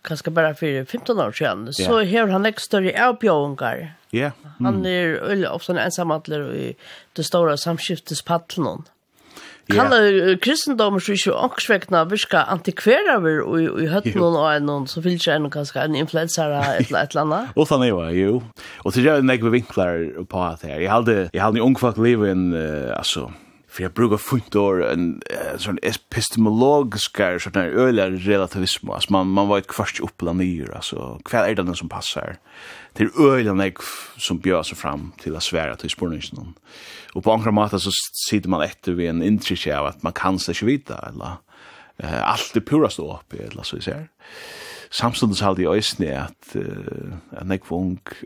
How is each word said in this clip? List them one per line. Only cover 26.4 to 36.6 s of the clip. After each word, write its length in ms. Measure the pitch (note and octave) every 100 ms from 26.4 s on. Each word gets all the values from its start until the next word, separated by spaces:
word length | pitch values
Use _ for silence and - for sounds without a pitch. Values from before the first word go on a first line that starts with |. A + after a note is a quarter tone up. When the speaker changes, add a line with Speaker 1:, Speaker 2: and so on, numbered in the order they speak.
| A2 G#2+ C3 D3 C3 G#2+ - -
Speaker 2:
sån 340 | F#2+ F2 - G2
här 120 | F2
öliga 400 | G#2 C3 A#2 F#2+
relativism. 800 | F#2 F#2+ G2+ F#2 G2+ F#2 - -
Alltså 220 | - -
man, 140 | G2 F#2
man 200 | G2 G2+
var 100 | G2+
ett 140 | -
först 260 | - - -
upp 180 | - -
bland 200 | E2+ F2+
nyer, 360 | F#2 E2+ C#2 -
alltså. 440 | - - B1+ A#1 -
Kväll 240 | B2 F2+
är 60 | G#2
det 80 |
den 120 | F2+ F2
som 140 | E2
passar. 480 | - - - - F2+ _ - - - -
Det 100 | -
är 180 | G#2+ - C#3+
öliga 200 | C3 G#2+
nek 240 | F#2+ G2 F#2 - - - -
som 200 | - E2+
bjöd 280 | F2+ F2+ E2
sig 120 | -
fram 340 | D2+ D2 D#2+ -
till 160 | D#2 D#2
att 80 |
svära 320 | - E2+ D#2 A#1
till 140 | D#2
spårningen. 640 | - F2+ D#2 - - E2+ -